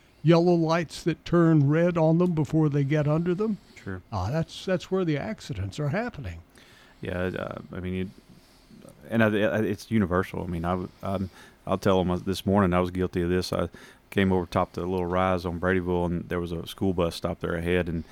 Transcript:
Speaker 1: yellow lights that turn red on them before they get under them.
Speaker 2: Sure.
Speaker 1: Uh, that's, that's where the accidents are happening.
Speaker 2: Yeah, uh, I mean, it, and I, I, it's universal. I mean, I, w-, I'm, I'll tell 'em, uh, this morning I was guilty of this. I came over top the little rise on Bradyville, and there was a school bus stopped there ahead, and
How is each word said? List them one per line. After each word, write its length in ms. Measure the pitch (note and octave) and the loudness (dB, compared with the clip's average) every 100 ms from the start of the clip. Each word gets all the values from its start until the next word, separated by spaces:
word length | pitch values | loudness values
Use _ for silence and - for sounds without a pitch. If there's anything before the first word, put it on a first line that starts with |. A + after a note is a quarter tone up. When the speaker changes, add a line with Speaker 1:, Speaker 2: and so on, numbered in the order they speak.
| _ _ | _ _
Speaker 1:
yellow 320 | D3 E3+ F3+ | 4 6 6
lights 480 | E3+ D#3+ E3+ D#3 - | 4 2 0 -2 -6
that 240 | E3+ D#3 - | -4 -4 0
turn 420 | E3+ E3 D#3 C#3 | 4 6 6 6
red 300 | D#3 F3 E3+ | 4 2 4
on 220 | D#3+ E3 | 4 4
them 140 | F3+ | 2
before 360 | D#3+ C#3+ D#3+ D#3 | 0 0 2 2
they 140 | C#3+ | 2
get 240 | C#3 D3+ D3 | 0 0 2
under 260 | D#3+ F3 | 0 0
them. 240 | F3 A3 G3 - - | 0 -2 -4 -10 -14
Speaker 2:
Sure. 200 | G2 F#2 - | -10 -10 -8
Speaker 1:
Uh, 180 | F#2+ F#2+ | -6 -2
that's, 360 | D#3 D#3+ - F#3+ | -2 -4 -6 -4
that's 260 | F3+ - | -4 -2
where 120 | F#3+ | -2
the 140 | E3+ C#3+ | 0 -2
accidents 600 | - G#3+ - G2 G2 - | -4 -10 -10 -8 -8 -4
are 100 | D3 | -4
happening. 480 | F#3 A#3+ - G2 E2+ - - - - - - | -4 -6 -8 -12 -12 -18 -20 -20 -20 -20 -12
Speaker 2:
Yeah, 300 | - F2+ F#2 - | -8 -4 -4 -4
uh, 200 | - - - F#2 | -8 -10 -12 -8
I 60 | |
mean, 120 | F2+ F#2 | -6 -4
it, 120 | F#2+ - - - - _ - - - - - | -6 -10 -20 -20 -20 _ -20 -20 -20 -20 -4
and 120 | A#2 | 2
I, 60 | A2 | 2
I, 320 | G#2 G2+ G#2 | 4 2 0
it's 320 | G2 G2+ - | -2 -4 -2
universal. 500 | A2+ F2 F2+ F#2 F2+ | 0 2 0 0 -6
I 60 | F2 | -6
mean, 160 | F2 | -4
I, 60 | E2+ | -2
w-, 180 | F#2 F#2+ - | -2 -4 -10
I'm, 280 | F#2+ F#2+ F#2 - - _ - | -6 -4 -6 -10 -20 _ -6
I'll 100 | G2 | 0
tell 220 | G#2 F#2+ | 2 4
'em, 100 | F2+ | 2
uh, 60 | F2+ | -2
this 300 | F#2+ F2+ F#2+ | -2 -2 2
morning 280 | G2+ F#2 | 4 4
I 60 | F2+ | 2
was 120 | F2+ | 0
guilty 300 | F#2 F2+ F2+ | -2 -2 -2
of 80 | F2 | 0
this. 220 | F2+ - | 0 0
I 160 | F2+ F2 - - - _ | -4 -4 -8 -20 -20 _
came 220 | G#2 F#2+ | 0 2
over 140 | F#2 E2+ | 2 0
top 260 | G2 F2+ | -2 -2
the 140 | - F2 | -4 -4
little 200 | F#2 F2 | -2 0
rise 400 | F2+ F#2 F2+ F2 | 0 0 0 -4
on 140 | E2+ | -2
Bradyville, 460 | F#2 F#2+ F2 F2+ F2 | 0 0 0 0 0
and 240 | E2+ - | -2 -4
there 100 | F2 | -6
was 140 | E2+ | -4
a 120 | E2 - | -8 -10
school 280 | - G2 | -2 0
bus 200 | F2 E2 - | 0 -2 -2
stopped 260 | F2 E2+ | -6 -4
there 140 | E2+ E2+ | -4 -2
ahead, 340 | E2+ F2+ E2+ | 0 0 0
and 160 | E2 - | -4 -8